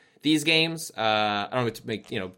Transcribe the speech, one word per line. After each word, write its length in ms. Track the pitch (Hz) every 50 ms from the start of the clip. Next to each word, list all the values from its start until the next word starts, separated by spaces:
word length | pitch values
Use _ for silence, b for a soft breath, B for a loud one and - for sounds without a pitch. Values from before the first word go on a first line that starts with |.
| b b b b -
these 200 | 143 156 151 143
games, 460 | 160 160 160 160 165 165 160 160 - -
uh, 40 | 107
I 480 | 110 110 107 107 107 107 104 101 101 - -
don't 120 | 127 123
know 40 | 117
to 160 | 110 - -
make, 240 | 120 110 101 - -
you 80 | 127 110
know, 100 | 95 92 92